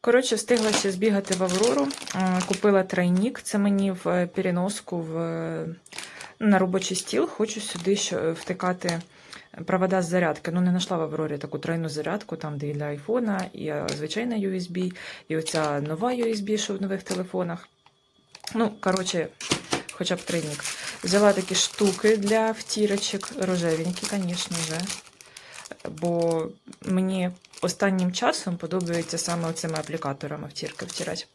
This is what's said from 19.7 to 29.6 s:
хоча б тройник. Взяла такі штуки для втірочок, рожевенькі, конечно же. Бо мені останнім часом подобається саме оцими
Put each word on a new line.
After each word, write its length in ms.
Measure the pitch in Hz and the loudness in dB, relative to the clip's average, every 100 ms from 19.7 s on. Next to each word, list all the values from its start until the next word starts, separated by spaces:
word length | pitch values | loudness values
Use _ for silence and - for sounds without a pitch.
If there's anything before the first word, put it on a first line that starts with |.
| - - | -4 -4
хоча 240 | - 175 175 | -6 -2 -2
б 40 | |
тройник. 440 | - 170 156 147 - - - - | -2 -2 -2 -6 -6 -6 -10 -6
Взяла 280 | 175 196 208 | 2 6 8
такі 220 | 196 185 | 6 2
штуки 640 | 185 - - 202 180 214 220 | 0 0 4 2 6 4 4
для 340 | 202 220 220 | 4 4 2
втірочок, 800 | 220 - - 208 202 - 196 - 254 | 0 -4 0 2 2 0 -4 -6 -2
рожевенькі, 680 | 185 180 170 160 165 180 - | 0 2 2 2 0 -2 -2
конечно 500 | 202 180 175 - 170 | -2 -2 -2 -2 -2
же. 240 | 160 160 185 - - _ - - - - - - - 156 | -2 -2 -4 -8 -12 _ -20 -20 -18 -18 -16 -12 -10 -4
Бо 460 | 170 170 170 165 160 - - - | -2 2 2 0 -2 -10 -20 -12
мені 480 | - 185 190 190 180 180 - - | -2 0 2 0 -2 -4 -20 -4
останнім 500 | 180 175 196 190 180 | -4 0 2 2 0
часом 440 | 180 240 427 - 175 | 2 0 0 -2 -4
подобається 640 | 165 180 175 170 165 - | -2 -2 0 -2 -2 -4
саме 300 | - 170 165 | -2 0 0
оцими 300 | 165 | -2